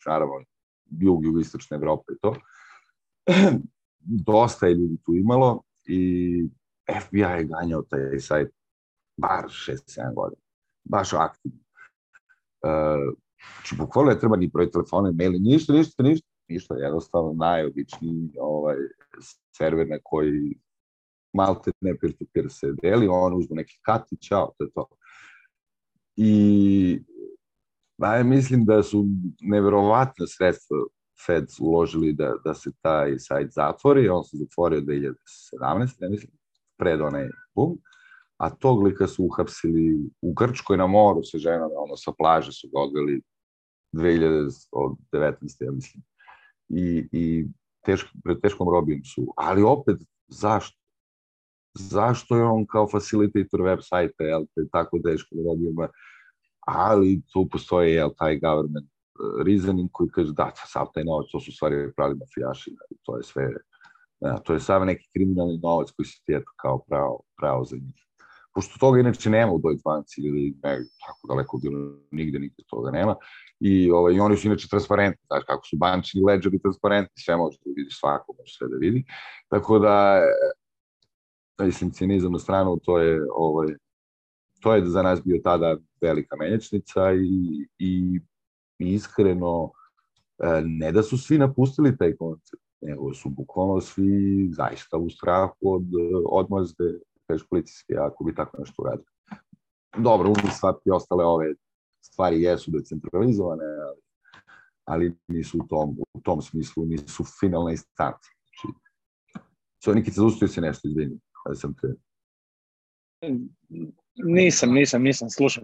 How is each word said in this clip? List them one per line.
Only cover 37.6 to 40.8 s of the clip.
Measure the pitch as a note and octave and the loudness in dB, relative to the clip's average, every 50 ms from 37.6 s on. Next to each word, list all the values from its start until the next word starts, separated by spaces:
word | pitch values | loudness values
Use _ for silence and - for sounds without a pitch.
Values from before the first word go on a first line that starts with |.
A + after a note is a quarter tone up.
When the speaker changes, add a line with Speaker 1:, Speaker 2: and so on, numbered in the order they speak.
| - E2+ E3+ - _ _ _ _ _ _ - _ _ _ _ - | 0 0 -2 -6 _ _ _ _ _ _ -20 _ _ _ _ -6
Speaker 1:
a | E2 D#2+ | -6 -6
tog | - - - C3 B2 G2+ G2+ | -4 0 2 2 4 4 4
lika | G2 F#2 - G2 F2+ | 2 2 2 0 -2
su | - - F2+ | 0 -2 -2
uhapsili | E2+ - - E2+ - - - - E2 E2 E2 D#2+ D#2+ D#2+ D2+ D2 - - _ | -2 -2 -4 -4 -6 -6 -6 -4 0 0 2 2 2 2 0 -2 -6 -10 _
u | - F2 D2+ | -6 -4 0
Grčkoj | - A2+ A#2 C3 - - - G2 | 0 0 0 0 -2 -2 0 0
na | F#2 | 2